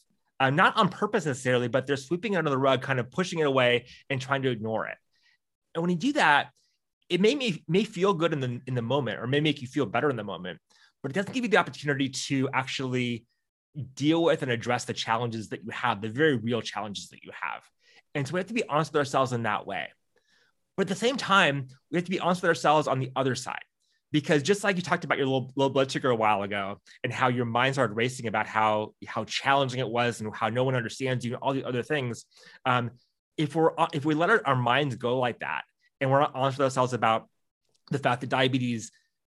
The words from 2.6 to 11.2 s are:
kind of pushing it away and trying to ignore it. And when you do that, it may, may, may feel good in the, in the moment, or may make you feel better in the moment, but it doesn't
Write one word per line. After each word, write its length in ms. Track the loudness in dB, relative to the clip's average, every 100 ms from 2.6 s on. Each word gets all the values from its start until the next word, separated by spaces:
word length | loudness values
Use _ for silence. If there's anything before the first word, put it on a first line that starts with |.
| 2 2
kind 180 | 0 -2
of 120 | -2
pushing 300 | -4 -4 -2
it 60 | 0
away 400 | 4 4 2 -2 -14 -8
and 120 | -6
trying 220 | -2 -2
to 80 | 0
ignore 360 | -2 -4 -4 -6
it. 100 | -10 _ _ _ _ _ _ _
And 80 | -4
when 80 | 0
you 80 | 0
do 160 | 0
that, 340 | 2 4 4 2 _ _ _ _ _ -4
it 100 | 2
may, 140 | 4
may, 280 | 4 0 -4 0
may 160 | 0
feel 300 | 0 0 0
good 180 | 2 0
in 80 | 0
the, 200 | -4 -6 -6
in 80 |
the 80 | -4
moment, 380 | 0 0 -2 -4
or 60 | -2
may 140 | 0
make 200 | 2 0
you 80 | -4
feel 160 | -4
better 240 | -2 0 0
in 80 | -2
the 80 |
moment, 340 | -6 -8 -10 -12 _ _ _ _
but 100 | -8
it 20 |
doesn't 200 | -6